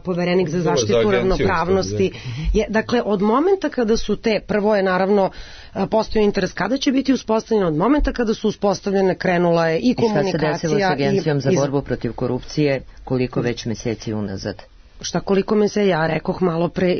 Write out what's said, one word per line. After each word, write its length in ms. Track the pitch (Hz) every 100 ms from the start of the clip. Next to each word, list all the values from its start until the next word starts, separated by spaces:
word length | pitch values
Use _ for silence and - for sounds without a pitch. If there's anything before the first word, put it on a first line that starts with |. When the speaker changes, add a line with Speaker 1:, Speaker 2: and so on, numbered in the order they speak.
Speaker 1:
Poverenik 440 | 180 175 175 185 180
za 100 | 175
Speaker 2:
Upravo 60 | 165
za 140 | 170
Speaker 1:
zaštitu 160 | 107 117
Speaker 2:
agenciju, 120 | 214
Speaker 1:
ravnopravnosti, 960 | 190 185 190 - 170 170 190 190 196 190
Speaker 2:
da. 480 | - 127 120 165 208
Speaker 1:
je, 80 | 220
dakle, 340 | 214 - 240
od 180 | - 202
momenta 460 | 208 240 359 392 294
kada 280 | 254 214 226
su 200 | - 202
te, 240 | 233 202
prvo 360 | - 208 208 208
je 60 |
naravno, 480 | 190 180 190 208 185 - - - -
e, 120 | - 196
postoji 380 | 220 214 214
interes 280 | 208 196 180
kada 260 | - 196 269
će 140 | 294
biti 200 | 262 269
uspostavljene, 540 | 247 - 220 - 220 175
od 100 | 151
momenta 360 | 214 294 277
kada 220 | - 220
su 140 | 214 214
uspostavljene 640 | - 202 185 202 196 190
krenula 520 | 175 185 175 175 170 165
je 100 | 160
i 120 | 247
Speaker 3:
I 40 | 220
šta 200 | 233 185
se 160 | 190 170
desilo 100 | 156 139
s 40 |
Speaker 1:
komunikacija 280 | 165 156 190
Speaker 3:
Agencijom 480 | 139 139 135 156 143
Speaker 1:
i 20 |
Speaker 3:
za 100 | 131
Speaker 1:
iz- 80 | 135
Speaker 3:
borbu 240 | 139 139
protiv 300 | - 123 120
korupcije, 680 | - 123 127 - - 147 131 - -
koliko 360 | - 127 123 139
već 260 | 120 117 123
meseci 460 | 104 120 107 117
unazad? 480 | 107 98 98 104 95 - - - -
Speaker 1:
Šta 200 | - 175
koliko 340 | - 196 190
me 140 | 214 202
se, 180 | 208 196
ja 180 | 160 160
rekoh 360 | 156 - -
malo 260 | 180 165 175
pre, 280 | - 180